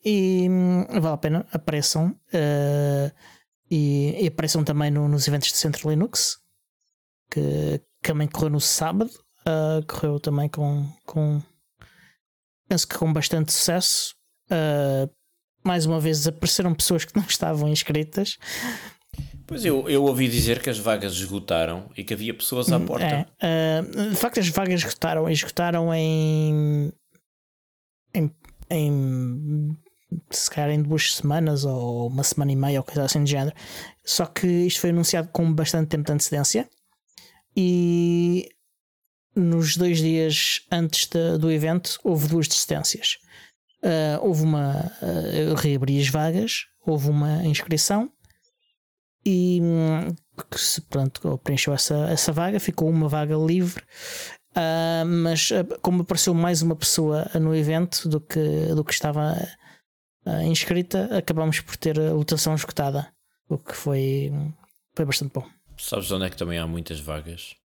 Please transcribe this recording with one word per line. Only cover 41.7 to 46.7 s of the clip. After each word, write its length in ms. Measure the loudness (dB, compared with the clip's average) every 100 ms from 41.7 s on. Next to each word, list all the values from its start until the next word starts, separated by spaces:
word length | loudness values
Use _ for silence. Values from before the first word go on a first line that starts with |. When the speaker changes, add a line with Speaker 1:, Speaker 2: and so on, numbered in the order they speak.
| 0 -2 -4
Speaker 1:
houve 240 | 0 0 2
duas 200 | 2 2
desistências. 720 | 0 -2 -2 -2 -2 -2 -4 _ -20 -20 _ _ -4
Ah, 360 | 0 2 2 0
houve 220 | 0 2
uma, 480 | 2 2 0 -2 -4 -6
ah, 40 | -4 -4 -2 0
eu 180 | 0 2
reabri 440 | 2 2 2 2
as 80 | 2
vagas, 580 | 2 0 0 -2 -4 -8